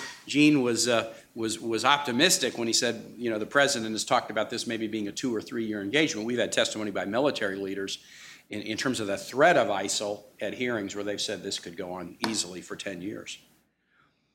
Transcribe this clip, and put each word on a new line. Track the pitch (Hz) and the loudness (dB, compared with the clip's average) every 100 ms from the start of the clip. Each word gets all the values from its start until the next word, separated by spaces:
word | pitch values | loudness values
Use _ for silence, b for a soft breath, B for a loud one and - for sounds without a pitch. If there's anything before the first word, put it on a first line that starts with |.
| B B - | B B -2
Gene | 139 151 147 | 6 8 8
was, | 120 110 117 | 4 2 4
uh, | 117 110 B B - | 2 2 B B -4
was, | 110 107 | -4 -4
was | 117 113 | -2 2
optimistic | 127 143 127 120 175 - 123 113 | 4 4 2 4 6 4 0 0
when | 113 | 0
he | |
said, | 110 120 110 - - | 2 2 -2 -8 -6
you | 120 | -2
know, | 110 | -2
the | 107 | 2
president | 143 139 127 110 | 4 4 4 -2
has | 107 - | -2 2
talked | 123 - | 2 2
about | 107 104 | -2 -2
this | 117 113 | -4 -4
maybe | 113 110 | -4 -2
being | 110 101 | -4 -6
a | |
two | - 131 110 | -4 -2 -2
or | |
three | - 120 110 | -4 -4 -2
year | 107 | -2
engagement. | 98 143 160 107 113 | 0 2 2 0 -2
We've | 120 | 0
had | 95 | 2
testimony | - 113 110 107 | 2 0 0 -4
by | 98 | -2
military | 92 113 143 127 104 98 | -2 2 2 2 -2 -2
leaders | 98 98 98 - B B B B B | -4 -4 -6 -8 B B B B B
in, | 104 | -8
in | 104 107 | -6 -2
terms | 135 113 | -2 -2
of | 101 | -2
the | 95 | -4
threat | - 123 165 156 | -2 4 6 6
of | 104 | 4
isil | 98 98 - 104 104 - - | 2 0 -2 -2 -6 -10 -8
at | 107 | -6
hearings | 107 123 117 98 98 | -4 -2 -2 -4 -6
where | |
they've | 101 98 | -4 -4
said | - 98 | -4 -4
this | 98 - | -6 -8
could | - 82 | -8 -10
go | 90 | -8
on | 92 85 - 110 | -8 -10 -8 -4
easily | 104 90 92 | -4 -4 -8
for | 80 98 | -12 -10
ten | 101 90 | -8 -8
years. | 95 110 - - _ _ _ _ _ _ _ _ _ | -8 -10 -12 -16 _ _ _ _ _ _ _ _ _